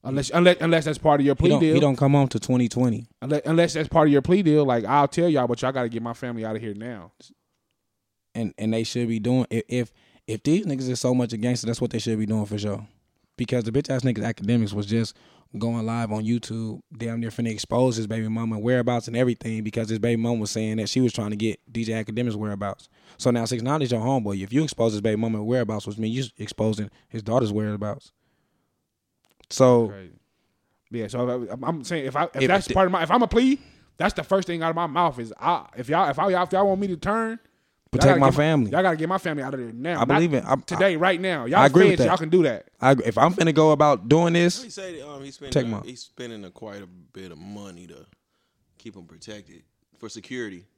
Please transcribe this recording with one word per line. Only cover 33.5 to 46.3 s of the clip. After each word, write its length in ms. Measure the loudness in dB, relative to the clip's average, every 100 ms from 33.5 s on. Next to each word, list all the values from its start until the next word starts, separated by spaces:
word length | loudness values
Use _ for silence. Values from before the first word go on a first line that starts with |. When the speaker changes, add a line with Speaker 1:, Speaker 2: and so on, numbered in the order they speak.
| 0 -4 _ _ _
Speaker 1:
that's 180 | -2
the 80 | -2
first 240 | -2 -2 0
thing 160 | -2
out 80 | -2
of 60 | -2
my 100 | -2
mouth 320 | 0 0 0
is 140 | -12 -4
I, 280 | -2 -2 -4 -12
if 120 | -2
y'all, 200 | 0 2
if 80 | 0
I, 240 | 0 0
if 100 | 0
y'all 140 | 2 2
want 140 | 0
me 60 | -2
to 80 | -4
turn, 340 | -2 -2 -2
y'all 80 | -8 _ _ _ _ _
Speaker 2:
Protect 160 | 2 4
Speaker 1:
gotta 120 | 6
Speaker 2:
my 60 | 4
Speaker 1:
get 60 | 4
Speaker 2:
family. 340 | 2 2 2
Speaker 1:
y'all 100 | 2
gotta 140 | 2 0
get 120 | -2
my 100 | -4
family 240 | -4 -6
out 120 | -8
of 60 | -8
there 120 | -10
now. 240 | -8 -6 -2
Speaker 2:
I 20 |
Speaker 1:
Not 80 | 2
Speaker 2:
believe 260 | 4 4
it. 100 | 0 0
I, 100 | -2
Speaker 1:
today, 380 | 0 0 2
Speaker 2:
I, 20 | 2
Speaker 1:
right 240 | 2 2
now. 240 | -2 -4 2
Y'all 140 | 6
Speaker 2:
I 60 | 8
agree 180 | 8
with 60 | 8
Speaker 1:
feds, 60 | 6
Speaker 2:
that. 60 | 4
Speaker 1:
y'all 80 | 2
can 100 | 4
do 140 | 4
that. 220 | 4 0 -10 _
Speaker 2:
I 120 | 4
agree. 120 | 4 4
If 120 | 4
I'm 140 | 4
finna 200 | 4 2
go 160 | 6 6
about 360 | 6 4 4 4
doing 240 | 4 4
this, 300 | 4 2 0
Speaker 3:
He 80 | -12
said, 300 | -14 -14 -14
um, 200 | -14 -14
he's 100 | -16 -16
spending, 160 | -4
Speaker 2:
protect 140 | -2 -2
Speaker 3:
uh, 40 | -6
Speaker 2:
my 60 | -10
Speaker 3:
he's 160 | -16
spending 420 | -20 -14 -12